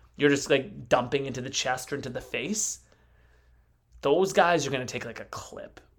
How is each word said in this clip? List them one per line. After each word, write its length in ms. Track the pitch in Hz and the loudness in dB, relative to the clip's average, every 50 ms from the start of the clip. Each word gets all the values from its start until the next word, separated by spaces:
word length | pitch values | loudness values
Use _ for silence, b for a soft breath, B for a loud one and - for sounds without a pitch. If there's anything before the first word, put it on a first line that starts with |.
| - _ _ | -20 _ _
you're 160 | - 139 147 | 4 4 4
just, 180 | 143 139 - - | 4 4 4 2
like, 400 | 147 135 127 - - 143 - - | 2 2 2 -2 -10 -14 -2 2
dumping 380 | 143 127 123 127 147 135 135 | 2 2 2 2 0 -2 -2
into 140 | 135 120 127 | -4 -6 -8
the 80 | 123 131 | -8 -6
chest 420 | - - - 131 127 127 - - 143 | -4 -2 -2 -2 -2 -2 -4 -6 -8
or 20 | |
into 140 | 139 123 127 | -8 -6 -8
the 100 | 123 127 | -8 -10
face, 600 | - - - 120 120 165 214 226 - - - - - _ _ _ _ _ _ _ _ _ _ _ _ _ _ _ _ _ _ _ _ _ - - | -8 -6 -6 -4 -4 -2 -2 -2 -2 -4 -6 -8 -14 _ _ _ _ _ _ _ _ _ _ _ _ _ _ _ _ _ _ _ _ _ -10 -2
those 320 | - 139 147 170 190 190 - | 2 2 4 4 4 4 4
guys 320 | 202 175 170 175 160 135 | 4 4 6 4 2 2
are 60 | 135 | 0
gonna 120 | 139 127 127 | -2 -4 -4
take, 220 | - - 123 - | -4 -8 -8 -8
like, 140 | 117 110 - | -10 -10 -12
a 60 | - | -12
clip, 540 | - - - - - - - - - - - - _ _ | -12 -12 -12 -12 -12 -14 -16 -16 -16 -18 -20 -20 _ _